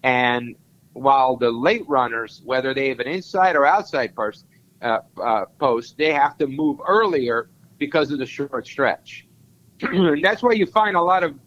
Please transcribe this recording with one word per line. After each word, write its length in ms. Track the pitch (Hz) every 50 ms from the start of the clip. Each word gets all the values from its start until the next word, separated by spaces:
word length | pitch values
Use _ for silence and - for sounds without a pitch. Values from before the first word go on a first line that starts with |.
And 540 | - 131 127 123 123 123 120 123 120 120 117 _ _ _ _ _ _ _
while 440 | _ 127 131 139 139 135 131 131 127
the 140 | 120 123 120
late 340 | 117 117 131 170 226 233 180 147
runners, 540 | 147 131 123 120 117 113 113 107 - - -
whether 300 | 120 131 131 127 135 135
they 140 | 135 135 135
have 120 | 131 120
an 60 | 120 131
inside 460 | 160 185 180 - - 190 185 185 170
or 100 | 147 139
outside 480 | 147 175 208 185 - - 139 123 107 -
post, 320 | - 110 107 107 - _ _ _ _ _ _ _ _
uh, 180 | - 120 113 - - _ _ -
uh, 220 | - 120 113 107 92 - _ _
post, 380 | 147 135 117 117 117 - _
they 160 | - 151 156
have 240 | 151 143 139 143 143 -
to 80 | 156
move 340 | 139 131 143 156 151 139 - -
earlier 640 | 175 196 220 220 202 170 143 123 120 117 117 117 _ _ _ _ _ _ _
because 320 | 147 147 - 160 147 135
of 80 | 147 135
the 80 | 131
short 400 | 123 - - 143 139 - 123 -
stretch. 600 | - - - 139 113 87 - _ - - - - _ _ _ _ _ _ _ _ _ _ _
<clears throat> 20 |
And 420 | - - - 185 185 165 147 147 165
that's 180 | 190 220 -
why 100 | 247 247
you 140 | 226 214 190
find 300 | - - 220 214 208 190
a 60 | 175
lot 200 | 170 180 185 185
of 120 | 175 160 139 131 _